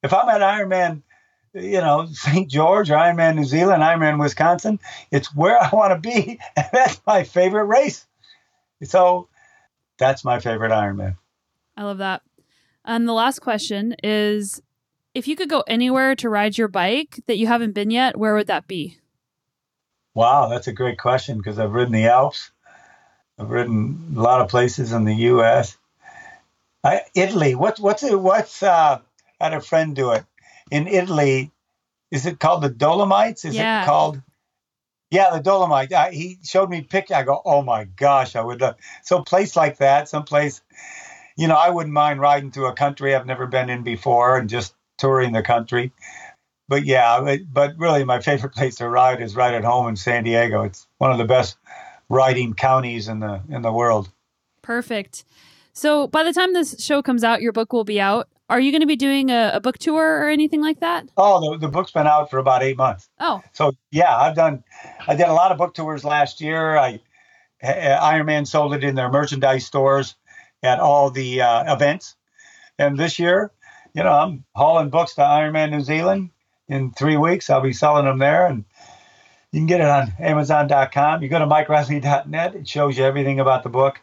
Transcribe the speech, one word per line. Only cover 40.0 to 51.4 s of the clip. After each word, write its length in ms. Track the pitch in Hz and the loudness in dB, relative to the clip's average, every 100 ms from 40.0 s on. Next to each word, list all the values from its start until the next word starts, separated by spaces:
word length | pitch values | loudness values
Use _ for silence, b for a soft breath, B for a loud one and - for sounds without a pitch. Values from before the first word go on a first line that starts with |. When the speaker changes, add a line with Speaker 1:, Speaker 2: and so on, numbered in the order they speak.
| 151 | 0
Speaker 1:
some 140 | 151 | -8
place, 380 | 147 147 147 - _ B B B B B B - | -2 -2 -2 -6 _ B B B B B B -4
you 100 | 160 | 2
know, 80 | 156 | 4
I 140 | 170 | 4
wouldn't 240 | 175 156 | 0 -4
mind 260 | 147 147 139 | 0 0 2
riding 300 | 143 143 139 | 2 2 -2
through 160 | 135 131 | -6 -6
a 60 | |
country 400 | 127 143 139 139 135 | -2 -2 -2 -2 -2
I've 100 | 127 | -2
never 180 | 127 127 | -8 -4
been 240 | 131 127 | -4 -4
in 140 | 123 | -6
before 540 | 120 117 - 120 120 131 | -8 -6 0 2 4 2
and 120 | 113 | 0
just 240 | 120 107 _ _ - | -6 -8 _ _ -4
touring 340 | 139 131 127 | 0 0 0
the 100 | 113 | -2
country. 480 | 107 120 113 120 127 _ B B B B _ _ _ | 0 -2 0 -4 -4 _ B B B B _ _ _
But 180 | 139 143 | -4 0
yeah, 340 | 131 117 120 | 2 4 2
but, 200 | 139 139 185 | 0 -4 -4
but 240 | 139 143 160 | 0 0 0
really 260 | 170 151 | 0 0
my 160 | 131 123 | 0 -2
favorite 340 | 143 143 131 | 0 -2 -4
place 220 | - 131 117 | -4 -6 -4
to 120 | 120 | -2
ride 320 | 120 127 120 | 2 2 2
is 140 | 113 104 | -6 -2
right 180 | 123 | 0
at 100 | 120 | 0
home 240 | 113 123 120 | 0 0 -2
in 80 | 104 | -4
San 280 | 107 120 | -2 -2
Diego. 400 | 113 117 117 110 | 0 0 2 0
It's 240 | 104 - _ _ | -4 -8 _ _
one 140 | 131 | 0
of 80 | 120 | 0
the 60 | 113 | 2
best 320 | 127 | 2